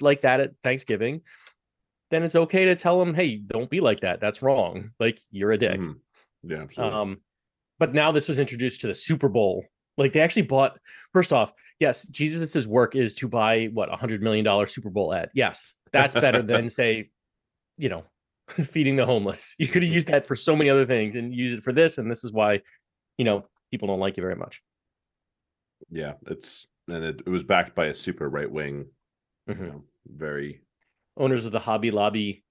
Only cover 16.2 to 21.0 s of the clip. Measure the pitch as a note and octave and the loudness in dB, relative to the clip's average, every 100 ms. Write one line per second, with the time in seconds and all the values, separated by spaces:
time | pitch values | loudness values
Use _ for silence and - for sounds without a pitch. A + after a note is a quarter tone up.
16.2 | C3+ B2 A2 A2+ A#2 - A#2 A2+ G#2 _ | 4 4 2 0 -2 -2 0 -2 -6 _
17.2 | _ _ _ _ _ - C3+ E2+ - _ | _ _ _ _ _ -8 -6 -6 -12 _
18.2 | _ _ - - C#3+ E3 C#3 C#3 B2 A#2+ | _ _ -10 -6 -4 0 2 2 2 2
19.2 | G2+ - - - D3+ F3+ F3 E3+ D#3+ D3 | 0 -6 -10 -6 0 2 2 2 2 0
20.2 | - C3 - D#3 D3 C#3 B2+ B2 | 0 -2 2 4 4 4 4 2